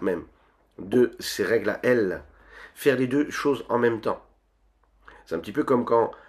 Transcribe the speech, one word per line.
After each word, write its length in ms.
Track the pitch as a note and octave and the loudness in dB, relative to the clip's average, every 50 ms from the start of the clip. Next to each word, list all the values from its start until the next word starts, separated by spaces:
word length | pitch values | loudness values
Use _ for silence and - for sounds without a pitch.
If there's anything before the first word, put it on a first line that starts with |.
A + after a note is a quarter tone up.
| F#2 | -2
même 220 | G2 F2+ D#2+ - - _ _ _ _ _ _ _ _ _ - | -2 -2 -2 -6 -12 _ _ _ _ _ _ _ _ _ -16
de 340 | F2 G2 A2 B2 B2 - - - | -8 0 4 4 4 4 2 -6
ses 240 | - - - - G2 | -10 -8 -4 -2 0
règles 260 | E2+ - - G2 G#2 | 0 0 0 0 -2
à 100 | - - - | -4 0 0
elle, 400 | B2 B2 A#2+ G#2 F#2 E2+ D#2 - - - _ _ - - - - - - | 2 2 2 2 0 -2 -6 -10 -16 -20 _ _ -20 -20 -20 -20 -20 -18
faire 220 | - - D3 B2+ | 0 2 2 4
les 100 | B2+ C3 | 4 0
deux 240 | B2 B2+ C#3+ D3 - | 0 2 0 0 0
choses 340 | - - - C#3+ C3+ A#2 - - | -4 -2 -2 0 -2 -2 -2 -2
en 100 | A2+ A#2+ | 0 2
même 220 | A#2+ A#2+ A#2 G#2+ | 2 2 2 0
temps. 240 | - A2+ - - - _ _ _ _ _ _ _ _ _ _ _ _ _ _ _ _ - - - - | -2 -4 -4 -6 -8 _ _ _ _ _ _ _ _ _ _ _ _ _ _ _ _ -20 -20 -20 -10
C'est 80 | - E2 | -8 -8
un 60 | - | -6
petit 120 | - G#2 G2+ | -6 -6 -4
peu 120 | C#3+ D3 | -4 0
comme 200 | - C3+ A#2+ A2+ | 2 2 0 2
quand 280 | - A#2 A#2 A2 - - - - | 2 2 2 2 0 -4 -10 -20